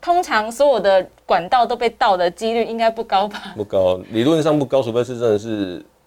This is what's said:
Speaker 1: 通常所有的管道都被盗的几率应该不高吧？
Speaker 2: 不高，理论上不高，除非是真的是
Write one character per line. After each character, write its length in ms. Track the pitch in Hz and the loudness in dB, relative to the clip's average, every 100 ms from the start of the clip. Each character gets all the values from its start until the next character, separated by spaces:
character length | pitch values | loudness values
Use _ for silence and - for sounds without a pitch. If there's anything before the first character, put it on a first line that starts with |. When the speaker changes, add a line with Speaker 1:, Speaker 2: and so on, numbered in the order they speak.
Speaker 1:
通 220 | - 349 | -2 0
常 300 | 359 240 214 | 0 -2 -2
所 140 | 233 285 | 2 2
有 140 | 240 | 4
的 220 | 190 190 185 _ | 4 2 0 _
管 240 | - 190 175 | -2 -2 2
道 160 | 254 | 0
都 100 | 226 | 2
被 140 | 233 233 | 0 -4
盗 260 | 233 240 | 0 0
的 160 | 185 175 | 2 0
几 220 | 180 226 | -2 -4
率 100 | 233 220 | -2 -4
应 100 | 226 | -2
该 140 | 226 | -2
不 120 | 226 | -2
高 240 | 220 196 202 | -2 -2 -2
吧？ 280 | - - - | -6 -14 -10
Speaker 2:
不 80 | |
高， 340 | 101 98 92 92 90 | -4 0 2 0 -2
理 120 | 110 | 0
论 200 | 127 160 | 2 2
上 160 | 156 151 | 2 0
不 40 | |
高， 200 | 127 135 | 0 0
除 100 | 120 | 0
非 100 | 113 | -2
是 160 | 120 120 | -2 -2
真 120 | 117 | 0
的 80 | 104 | 0
是 440 | 113 107 95 87 - _ | -2 -6 -6 -8 -16 _